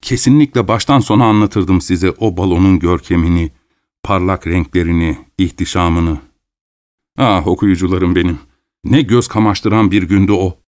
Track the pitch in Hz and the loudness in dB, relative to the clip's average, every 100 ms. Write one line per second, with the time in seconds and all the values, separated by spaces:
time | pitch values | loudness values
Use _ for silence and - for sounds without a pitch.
0 | - 120 - 143 143 127 101 113 - 139 | -4 -2 2 4 4 0 -2 -2 0 0
1 | 110 131 117 107 104 107 90 92 - 87 | 2 2 2 2 0 -2 0 0 0 -2
2 | 92 - 110 87 92 87 95 90 85 87 | -2 -2 -4 -2 -2 2 2 2 0 -2
3 | - 87 85 87 80 _ _ _ _ _ | -2 -2 0 0 -2 _ _ _ _ _
4 | - 98 90 92 - 90 82 90 85 85 | -4 -2 -2 -4 -4 -4 -2 -2 0 0
5 | 82 73 - - 90 - - 92 87 85 | -2 -6 -12 -6 -6 -4 -6 -2 -2 0
6 | 85 73 - _ _ _ _ _ _ _ | -2 -4 -10 _ _ _ _ _ _ _
7 | _ - 131 95 85 87 104 90 90 92 | _ -2 0 0 0 0 0 0 0 0
8 | 90 90 87 78 _ _ _ _ - 123 | 0 0 0 -4 _ _ _ _ 0 0
9 | 110 120 117 110 107 101 110 107 104 101 | 2 0 0 0 0 0 -2 0 2 0
10 | 90 98 95 101 95 - | 0 0 2 0 -2 -6